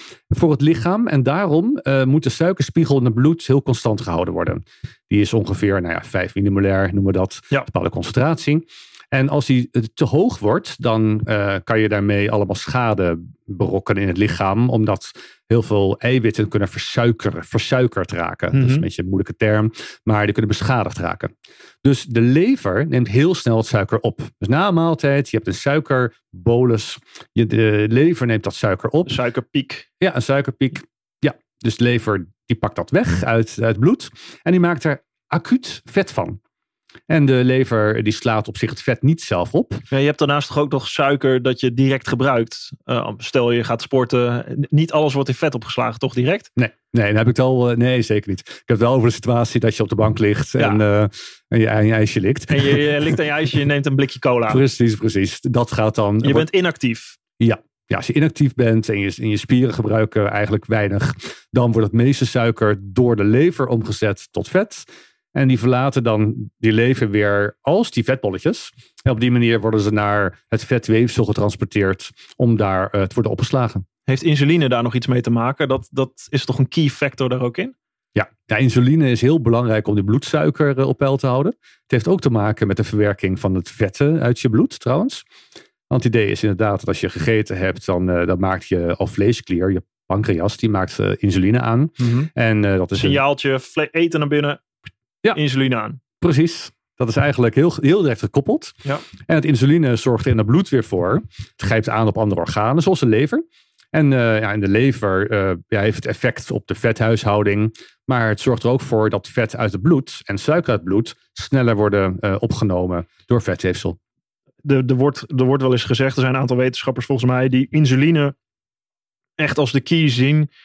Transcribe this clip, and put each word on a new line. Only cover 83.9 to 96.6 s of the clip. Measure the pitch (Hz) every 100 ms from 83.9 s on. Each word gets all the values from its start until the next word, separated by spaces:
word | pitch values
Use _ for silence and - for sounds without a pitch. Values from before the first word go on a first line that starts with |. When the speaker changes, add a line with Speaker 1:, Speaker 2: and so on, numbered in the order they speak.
| - 143 160
Speaker 1:
uit | 123 117
je | 123
bloed | 113 254 -
trouwens. | - 139 247 - - - _ - - _ _
Want | 127
het | 117 113
idee | 104
is | 101
inderdaad | 107 95 107 98
dat | -
als | 95
je | 92
gegeten | - 147 110 104 92
hebt, | 92 90 -
dan, | 90 92
eh, | 87 87
dan | 90
maakt | 95 92 -
je | 90 85 87
alvleesklier, | 92 - 101 120 - 87 92
je | 90 - _ -
pancreas, | 98 107 87 98 -
die | 113
maakt, | 98 92 -
eh, | 101 98
insuline | 101 95 95 120
aan. | 117 117 156 -
Speaker 2:
Mhm. | 120 120 156
Speaker 1:
En, | - 117 107 101
eh, | 95
dat | 90
is | 98
een | 143
Speaker 2:
Signaaltje, | 139 139 139 143 131
vle-, | - - 147
eten | 165 170 160
naar | 147
binnen. | 147 143 143 _ _ - - _ _
Speaker 1:
Ja. | 214 151
Speaker 2:
insuline | 147 131 135 120
aan. | 107 135 - _
Speaker 1:
Precies. | 175 139 170 -